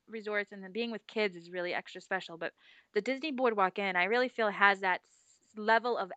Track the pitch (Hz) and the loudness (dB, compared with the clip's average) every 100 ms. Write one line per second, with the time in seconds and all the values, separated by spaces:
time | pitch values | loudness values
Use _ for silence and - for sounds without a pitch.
0 | _ 220 208 208 202 202 190 196 233 220 | _ -12 -4 -4 -4 -8 -10 -4 -4 -6
1 | - 226 208 175 170 180 175 107 - 190 | -8 -2 -2 -2 -10 -6 -4 -4 -6 -12
2 | - 190 - 165 165 - _ - _ 214 | -6 -4 -4 -8 -8 -10 _ -20 _ -2
3 | 208 269 311 254 247 208 185 208 196 180 | -2 -2 -2 2 2 4 2 2 -2 2
4 | 185 240 254 - 214 196 202 196 196 180 | 2 2 0 0 -2 6 6 6 2 -2
5 | _ _ _ _ _ 214 214 226 233 233 | _ _ _ _ _ -6 4 4 4 -2
6 | 185 | -2